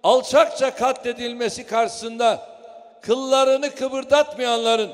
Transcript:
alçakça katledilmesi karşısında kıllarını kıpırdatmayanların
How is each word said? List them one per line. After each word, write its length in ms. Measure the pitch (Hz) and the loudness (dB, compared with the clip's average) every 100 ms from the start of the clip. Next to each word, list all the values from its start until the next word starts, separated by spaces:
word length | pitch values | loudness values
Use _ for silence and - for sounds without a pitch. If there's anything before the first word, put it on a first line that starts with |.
alçakça 720 | 185 254 247 277 330 - 262 - | 4 2 4 2 2 0 -4 0
katledilmesi 880 | 262 262 240 233 240 240 233 240 247 | -2 -2 -6 -6 -8 -4 -6 -6 -4
karşısında 920 | 220 226 - 226 226 233 185 - - - - - - | -2 -2 -4 -12 0 0 0 -8 -20 -20 -20 -20 -18
kıllarını 720 | - 254 262 269 262 269 285 277 | -4 -2 2 2 4 2 0 -4
kıpırdatmayanların 1160 | 262 269 254 285 294 294 247 233 226 226 208 | -6 -6 2 2 2 -2 -2 0 2 0 0